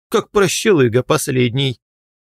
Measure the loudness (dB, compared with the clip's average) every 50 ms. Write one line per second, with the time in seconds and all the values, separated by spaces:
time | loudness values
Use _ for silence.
0 | _ _ -4 -4 -4 -2 0 0 0 0 -2 0 2 2 4 4 2 2 2 -2
1 | 0 0 -2 -2 -2 -4 -2 -2 -2 0 -2 -2 -4 -4 -4 -8 _ _ _ _
2 | _ _ _ _ _ _